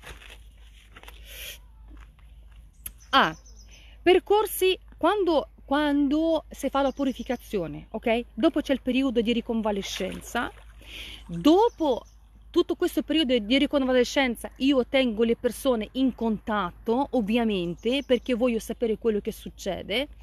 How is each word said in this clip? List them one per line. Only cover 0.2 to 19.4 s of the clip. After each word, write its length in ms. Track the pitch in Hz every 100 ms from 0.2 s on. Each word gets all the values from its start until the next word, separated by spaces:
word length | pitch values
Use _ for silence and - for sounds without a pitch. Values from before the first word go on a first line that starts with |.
| - - - - - - - - - - - - - - - - - - - - - - - - - - - - -
Ah, 240 | 269 175 160 - - - - - -
percorsi 760 | 339 370 - 415 427 - 381 - - -
quando, 520 | 330 415 349 302 - - -
quando 800 | 277 302 285 285 302 330 320 -
si 200 | - 269
fa 120 | 277
la 100 | 277
purificazione, 960 | 247 277 233 226 240 - 202 156 151 -
ok? 340 | 220 240 233 233
Dopo 280 | - 320 302
c'è 120 | -
il 80 | 262
periodo 400 | 262 254 269 233
di 120 | 220
riconvalescenza. 1160 | 233 - 226 214 202 190 - 185 180 - 240 - - - - - - - - -
Dopo 760 | 170 269 359 466 - 302 226 - - - - -
tutto 240 | 339 349
questo 300 | - 349 -
periodo 340 | - 311 262 247
di 200 | 202 269
riconvalescenza 880 | 285 294 262 254 240 285 262 220 208 -
io 260 | 262 269 233
tengo 360 | 269 254 208
le 120 | 233 233
persone 540 | 240 - 269 233 208
in 220 | 254 262 -
contatto, 960 | 226 208 - 208 175 - - 233 277
ovviamente, 880 | 247 202 240 226 196 175 160 226 277
perché 300 | 269 240 -
voglio 240 | 226 254 226
sapere 380 | - - 233 208
quello 220 | 233 208
che 120 | 214
succede, 760 | -